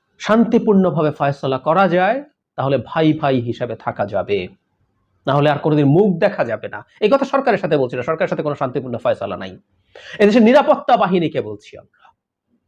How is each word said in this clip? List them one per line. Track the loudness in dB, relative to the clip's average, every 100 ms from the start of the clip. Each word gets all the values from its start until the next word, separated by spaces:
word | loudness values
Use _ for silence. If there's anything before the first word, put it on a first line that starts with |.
| _ _
শান্তিপূর্ণভাবে | 0 2 4 2 2 2 2 0 -2
ফয়সালা | -2 -4 -2 -4 -2
করা | 0 2 2
যায়, | 2 0 -2 -6 _ _ -6
তাহলে | -2 -2 -2
ভাই | 0 0
ভাই | 2 0 -2
হিসাবে | -4 -6 -8 -8
থাকা | -8 -6 -4
যাবে, | -4 -2 -4 -4 -12 _ _ _ _ _ _ -4
না |
হলে | 0 0
আর | 0
কোনোদিন | 0 2 4
মুখ | 4 2 2
দেখা | -2 -2 -4
যাবে | -6 -10
না।" | -14 -16 _
এই | 0
কথা | 0 0
সরকারের | -2 0 -2
সাথে | 0 0
বলছি | -2 -4
না, |
সরকারের | -6 -4 -4
সাথে | -4
কোনো | -4 -4
শান্তিপূর্ণ | -6 -6 -8 -4
ফয়সালা | -2 -2 -6 -8
নাই। | -12 -16 _ _ _ -20 -18 0
এদেশের | 2 6
নিরাপত্তা | 6 6 4 0 2 2
বাহিনীকে | 2 0 -2 -4
বলছি | -6 -12 -18 -20
আমরা, | -20 _ _ _ _ _ _ _